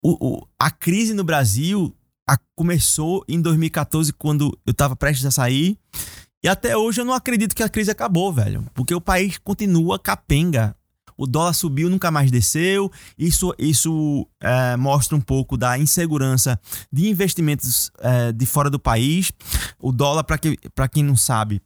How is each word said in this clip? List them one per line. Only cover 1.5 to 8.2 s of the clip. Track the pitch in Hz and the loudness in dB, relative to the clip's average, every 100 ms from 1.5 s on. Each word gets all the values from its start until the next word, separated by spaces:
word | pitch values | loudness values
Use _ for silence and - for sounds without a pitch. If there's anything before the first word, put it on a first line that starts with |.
| 101 165 202 156 - _ _ - | 0 0 0 -2 -6 _ _ -2
a, | 139 _ - | -2 _ -4
começou | 165 170 - - 156 190 - | 0 2 0 0 0 -2 -2
em | 170 | -2
dois | 170 160 | 2 2
mil | 165 | 2
e | |
quatorze, | 160 147 156 156 | -2 -2 0 -2
quando | - 151 151 147 - - | -2 0 0 0 -2 -4
eu | |
tava | 123 143 131 | 0 0 0
prestes | 139 143 135 | -2 0 -2
a | |
sair, | 135 123 135 170 208 _ - - - - _ | 0 0 2 0 -2 _ -14 -12 -14 -20 _
e | - | -2
até | 190 247 226 | 0 0 0
hoje | 220 220 | 0 0
eu | 247 | -2
não | |
acredito | 254 254 240 214 - | -2 0 0 0 0
que | |
a | 220 | -2
crise | - 208 | 0 -2
acabou, | 214 202 170 | -2 0 0